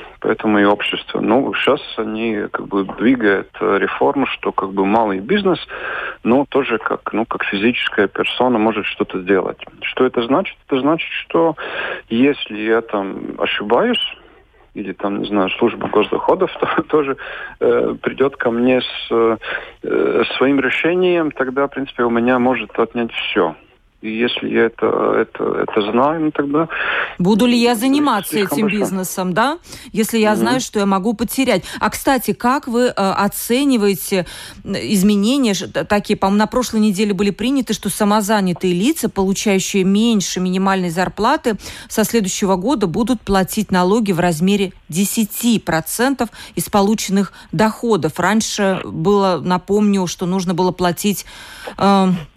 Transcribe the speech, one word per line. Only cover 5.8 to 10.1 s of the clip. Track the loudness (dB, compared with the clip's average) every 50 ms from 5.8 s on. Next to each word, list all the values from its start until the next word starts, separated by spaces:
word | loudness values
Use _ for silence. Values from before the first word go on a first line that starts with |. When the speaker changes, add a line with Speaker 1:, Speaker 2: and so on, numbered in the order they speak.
| -10 -8 -8 -8 -8 -10 -10 -6 0
Speaker 1:
но | 2 2 2 2 2
тоже | 0 0 0 0 -2 -2
как, | -2 -2 -4 -4 -6 -4 -2
ну, | -2 -2
как | -2 -4 -6 -4
физическая | -4 -2 0 0 0 0 0 -4 -4 0 0 0 0
персона | 0 -4 -4 -4 0 0 2 2 2 4
может | 2 2 2 0 -4
что-то | -6 -4 -6 -6 -4 -4 -6
сделать. | 0 2 2 2 2 0 -6 -8 -12 -20 -18 -12
Что | -10 -8 -2 0 0
это | 2